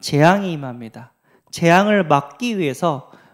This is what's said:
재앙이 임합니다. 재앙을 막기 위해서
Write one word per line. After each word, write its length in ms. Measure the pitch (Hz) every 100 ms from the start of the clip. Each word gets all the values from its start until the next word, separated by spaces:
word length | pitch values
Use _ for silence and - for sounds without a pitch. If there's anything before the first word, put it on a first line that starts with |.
재앙이 520 | - 143 160 202 190
임합니다. 600 | 151 135 120 113 113 123 _ _ _ _
재앙을 560 | - 165 180 208 208 156
막기 500 | 143 - - 240 202
위해서 520 | 147 123 196 135 - _ _